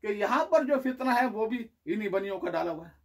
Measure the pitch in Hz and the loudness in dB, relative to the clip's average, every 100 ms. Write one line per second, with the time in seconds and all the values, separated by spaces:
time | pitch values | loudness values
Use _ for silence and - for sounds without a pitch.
0 | 214 208 196 262 320 320 277 277 262 254 | -4 -2 2 2 4 2 4 2 2 -2
1 | 262 240 254 208 220 240 226 _ - 196 | 2 2 2 0 -2 -2 -8 _ -4 -2
2 | 202 190 196 190 - 165 170 160 170 - | 0 -2 -2 -4 -2 -2 -2 -4 -10 -20